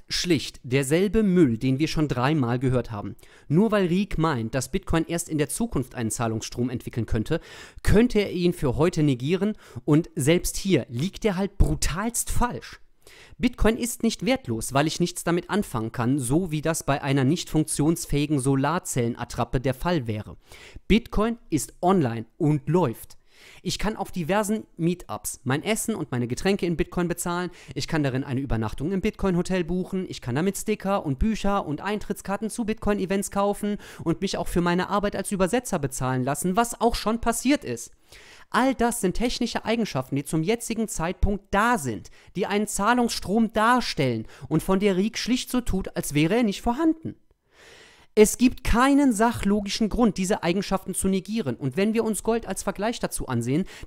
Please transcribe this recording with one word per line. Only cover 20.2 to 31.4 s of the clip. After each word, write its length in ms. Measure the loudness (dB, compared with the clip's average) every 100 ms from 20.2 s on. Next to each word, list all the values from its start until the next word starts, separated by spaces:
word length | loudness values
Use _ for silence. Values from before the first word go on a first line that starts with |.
| -8 -16 -20 -20 -20 -8 2
Bitcoin 500 | 2 4 -2 0 -2 -4
ist 240 | -4 -4 -2
online 440 | 2 4 2 -2 -10 -2
und 320 | 2 2 2
läuft. 480 | 2 2 -2 -12 -20 _ -20 -20 -12
Ich 160 | -6 -2
kann 180 | -2 -2
auf 160 | -6
diversen 540 | -4 -2 0 0 -2 -4 -4
Meetups 640 | -2 -2 -6 -10 -10 -8
mein 200 | -2 -2
Essen 320 | 0 -2 -2 -4
und 160 | -4
meine 160 | -4 -4
Getränke 380 | -2 0 0 0
in 120 | -2
Bitcoin 300 | -2 -2 -2
bezahlen, 440 | -2 -4 -6 -6 -10 -12
ich 140 | -8 -2
kann 160 | 0
darin 200 | 0 -2
eine 160 | -2 -4
Übernachtung 520 | -2 -2 -2 -4 -4
im 100 | -2
Bitcoin-Hotel 600 | -2 -2 0 0 0 -2
buchen, 420 | -2 -4 -4 -6 -6
ich 140 | -8
kann 140 | -4 -2
damit 220 | 0 -2
Sticker 480 | -2 -4 -2 -2 -2
und 140 | 0
Bücher 460 | 0 0